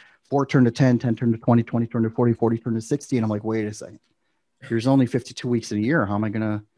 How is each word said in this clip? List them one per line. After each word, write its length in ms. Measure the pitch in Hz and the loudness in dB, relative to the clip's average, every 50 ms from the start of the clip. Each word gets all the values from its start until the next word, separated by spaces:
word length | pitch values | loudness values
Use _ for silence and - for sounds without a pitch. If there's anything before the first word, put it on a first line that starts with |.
| - _ _ _ _ - | -20 _ _ _ _ -4
Four 160 | 139 143 139 | -2 -2 0
turned 200 | - - 139 127 | 2 4 4 4
to 40 | 120 | 4
ten, 260 | 113 - 139 127 123 | 4 2 2 2 2
ten 200 | 113 - 123 113 | 2 0 -2 -2
turned 180 | - 127 117 113 | 0 0 -2 -2
to 60 | 113 | 0
twenty, 240 | - - 120 117 113 | 2 4 4 4 2
twenty 240 | - - 117 117 113 | 0 -2 -4 -4 -2
turned 160 | - 120 113 | -2 -2 -2
to 60 | 110 | -2
forty, 220 | 113 - 120 120 | 0 2 2 2
forty 240 | 113 - 117 113 113 | 2 2 0 0 0
turned 200 | 113 - 120 113 | 0 -2 -4 -4
to 40 | 113 | -4
sixty. 360 | 110 - - 110 - - 135 | -4 -4 -4 -6 -4 -2 -2
And 80 | 120 113 | -2 0
I'm 60 | 110 | -2
like, 120 | 107 104 | -2 -4
"Wait 220 | 107 110 110 113 107 | -4 -4 -4 -4 -4
a 100 | 104 107 | -6 -8
second. 240 | - - - - - _ _ _ _ _ _ _ _ _ _ _ _ - - | -12 -14 -16 -18 -20 _ _ _ _ _ _ _ _ _ _ _ _ -8 -4
There's 180 | 123 113 107 | -4 0 2
only 200 | 135 135 135 127 | 2 4 4 2
fifty-two 420 | 117 - 120 - - - - - 123 | 2 0 -4 -6 -8 -12 -8 -4 -2
weeks 240 | 120 113 113 - | -2 -2 -2 -4
in 60 | 110 104 | -4 -4
a 20 | |
year. 260 | 107 123 160 165 107 | -2 0 0 0 0
How 80 | 95 101 | -2 -2
am 80 | 104 | -2
I 60 | 107 107 | -4 -4
gonna," 340 | 101 110 110 107 107 104 104 _ _ | -4 -4 -4 -4 -4 -6 -8 _ _